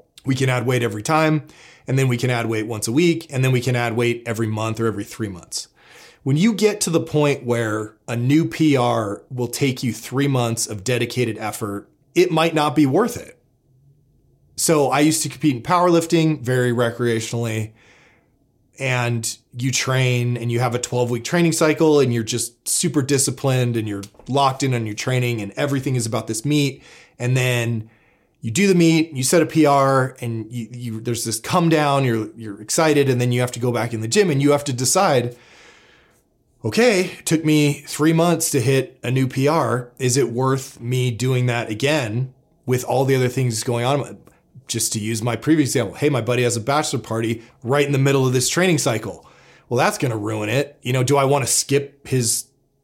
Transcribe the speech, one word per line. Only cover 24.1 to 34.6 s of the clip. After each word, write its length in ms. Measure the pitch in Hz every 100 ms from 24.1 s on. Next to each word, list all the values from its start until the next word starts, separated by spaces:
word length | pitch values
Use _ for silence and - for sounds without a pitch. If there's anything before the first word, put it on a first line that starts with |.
| - -
locked 360 | 135 139 135
in 100 | 139
on 120 | 123 110
your 80 | 104
training 460 | - 127 123 117
and 100 | 101 117
everything 400 | 143 139 135 127
is 120 | 113
about 180 | 117 110
this 180 | 113
meet. 380 | 143 147 139 139 - - - -
And 180 | 123 127
then 520 | 127 123 117 117 110 _ _ _ _ _
you 80 | 117
do 180 | 110 202
the 60 |
meet, 400 | 180 165 160 160
you 100 | 135
set 200 | 127 180
a 20 | 156
P 200 | 160 147
R, 500 | 139 135 135 131 -
and 300 | 120 113 110
you, 160 | 120 113
you, 300 | 123 120 110
there's 220 | 113 113
this 160 | 113 110
come 300 | - 180 170
down, 340 | 160 147 139
you're, 260 | 131 113 107 -
you're 260 | 110 98
excited, 480 | 104 - 160 147 135
and 120 | 123
then 100 | 123
you 100 | 120
have 100 | 123
to 80 | -
go 120 | 123
back 220 | 120 117
in 80 | 113
the 60 | 113
gym 220 | 156 196
and 100 | 143
you 100 | 143
have 120 | 143